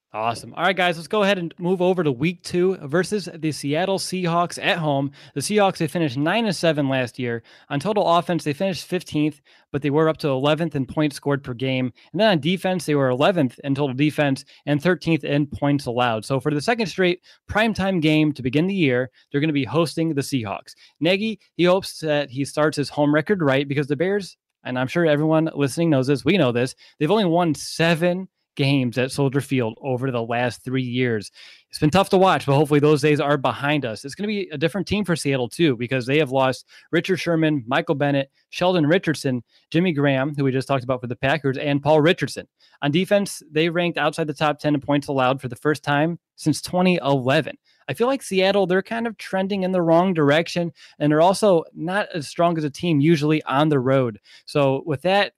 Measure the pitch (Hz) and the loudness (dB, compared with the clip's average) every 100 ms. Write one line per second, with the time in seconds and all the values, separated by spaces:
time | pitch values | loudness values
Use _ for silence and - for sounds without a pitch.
0 | _ 104 113 117 113 - 175 185 180 165 | _ -6 -4 -4 -10 -4 -2 0 -2 -2
1 | 160 220 196 196 170 - 175 185 180 185 | -4 0 0 0 -4 -6 -4 0 0 2
2 | 151 120 160 180 - 175 185 185 143 165 | 0 0 -2 -4 -6 -2 0 -2 -2 -2
3 | 175 208 170 160 156 139 139 151 190 196 | 0 -4 -8 -8 -6 -6 -4 -2 0 -2
4 | - 185 170 170 175 - 156 180 156 139 | -4 -4 -2 0 -2 -2 -2 0 0 -2
5 | 143 143 - 143 - 208 196 - 160 175 | -4 -8 -12 -8 -2 2 2 2 -4 -2
6 | 156 123 151 214 220 165 170 151 139 135 | -2 -2 -2 0 -2 0 0 0 0 0
7 | 123 - 123 117 - - _ 143 170 208 | -2 -4 -6 -6 -8 -20 _ -4 -2 0
8 | 170 170 170 170 151 143 196 156 - 180 | 2 2 2 -2 -2 -2 -4 -4 -6 -6
9 | - 156 151 143 _ _ _ 143 143 147 | -4 -2 -2 -2 _ _ _ -4 0 2
10 | 160 156 151 131 143 151 165 143 131 - | 2 0 -2 0 0 0 0 -4 -4 -2
11 | 151 - 143 139 139 120 131 131 127 - | -2 -2 -2 -2 -4 -6 -2 -2 -4 -6
12 | _ 160 214 175 147 185 190 185 151 147 | _ 0 2 2 0 -2 -2 -4 -2 0
13 | 131 127 160 175 131 - 143 135 147 127 | 2 4 2 4 0 -2 -4 -2 -2 0
14 | 151 131 143 135 - - - 143 175 180 | 0 2 0 0 -6 -14 -4 0 0 0
15 | - 160 147 143 143 - 143 143 135 120 | 0 -2 0 -2 -2 -2 0 0 -2 0
16 | 123 110 - 135 151 147 143 240 196 - | 0 0 -2 -4 -2 -2 -2 -2 -2 0
17 | 180 175 _ - - 202 226 190 190 185 | 0 -2 _ -20 -6 0 0 0 -2 0
18 | 156 156 151 143 127 143 185 196 147 123 | 2 4 2 0 -2 0 0 0 2 0
19 | 127 _ _ 143 160 143 120 147 165 - | -2 _ _ -2 -2 -2 -2 -2 -2 -2
20 | 165 139 135 135 104 92 - - - _ | -2 -2 -2 -4 -4 -8 -12 -20 -20 _
21 | 156 196 226 208 _ - 175 190 - - | 0 0 -2 -6 _ 0 2 2 0 -8
22 | 160 147 139 123 139 - 151 147 135 - | -2 -2 -2 -6 -6 0 0 0 -4 0
23 | 147 151 156 202 147 135 143 143 139 143 | 2 2 0 0 2 2 0 -4 -2 -2
24 | 180 202 180 - _ _ 123 127 131 170 | 0 -2 -6 -16 _ _ -8 -4 -2 0
25 | 165 147 156 160 160 - 139 165 170 135 | 2 2 4 2 2 0 -2 0 2 2
26 | 127 139 - 196 131 120 127 - - _ | 2 0 2 2 2 2 -2 -4 -20 _
27 | 151 214 185 165 175 143 - - 165 165 | 0 2 2 2 0 -2 -6 -2 0 2
28 | 175 180 190 _ _ - 139 139 127 120 | 0 -2 -8 _ _ -2 0 2 0 0
29 | 131 - 139 135 - 131 113 - 143 123 | -2 0 0 0 -2 -2 -2 -4 -6 -4
30 | 135 120 117 120 123 - - 131 127 123 | -2 -4 -4 -2 -2 -4 -6 -4 -2 -2
31 | 127 110 98 - - - _ - 151 170 | 0 -2 -6 -18 -20 -20 _ -2 2 4
32 | 196 190 190 151 143 139 147 147 147 151 | 4 4 4 4 2 2 4 4 6 4
33 | 151 147 143 147 131 113 139 151 123 107 | 4 2 2 2 0 -2 -2 -2 -2 -8
34 | 139 135 208 208 190 151 160 202 165 196 | -12 -8 -6 -4 -6 -4 -2 -2 -2 -2
35 | 190 165 143 135 120 - 165 117 120 131 | 0 -2 0 -2 -4 0 0 0 -2 -4
36 | 120 147 143 135 131 120 - - _ 165 | 0 0 2 2 2 0 -10 -20 _ -2
37 | 165 180 170 165 156 147 110 143 165 143 | 0 -2 0 0 2 0 0 -2 0 0
38 | 143 139 135 _ _ - 180 185 147 180 | 0 0 -4 _ _ -2 0 2 4 2
39 | - 143 139 123 - _ _ 160 185 147 | 0 -2 -2 -4 -8 _ _ 0 0 2
40 | 143 135 139 143 139 127 123 139 120 127 | 2 2 -2 -2 0 0 0 -2 0 -4
41 | 120 123 135 156 139 131 147 143 143 156 | -4 -4 -2 0 -2 -2 -2 0 4 4
42 | 151 185 139 - - _ _ _ 143 151 | 4 2 -2 -8 -14 _ _ _ -2 0
43 | 185 202 196 - - 151 170 165 175 160 | 2 0 0 -8 -6 -2 0 0 -2 0
44 | 147 160 156 143 151 143 151 147 - 143 | -2 -2 -6 0 -2 0 0 0 2 0
45 | 143 135 127 139 127 120 147 151 - 143 | 0 0 2 0 -4 -4 -2 -2 0 0
46 | 160 170 _ _ 160 143 - 180 185 180 | 0 -4 _ _ -2 -2 -2 0 2 2
47 | 135 139 123 147 127 - _ _ - 143 | 2 0 2 0 0 -10 _ _ -12 -2
48 | 240 269 - 190 190 202 185 185 190 226 | -2 -2 -2 0 2 2 2 0 -2 -6
49 | 233 208 - 190 190 202 185 185 165 165 | -6 -8 -6 -4 -2 -2 -2 0 4 4
50 | 185 165 143 151 170 180 170 - - _ | 4 2 4 2 0 -4 -6 -8 -20 _
51 | 147 151 175 190 214 170 - - 160 196 | 2 4 4 4 4 2 0 -8 -4 -4
52 | 202 175 135 - 170 165 151 - 175 147 | -4 -6 -8 0 0 2 -4 -4 0 2
53 | 151 165 147 156 - 135 156 143 123 135 | 4 4 2 0 0 2 4 2 2 2
54 | 123 104 _ - - 151 139 135 165 139 | 0 -4 _ -20 -4 0 2 0 -4 -4
55 | 180 196 202 | 0 2 0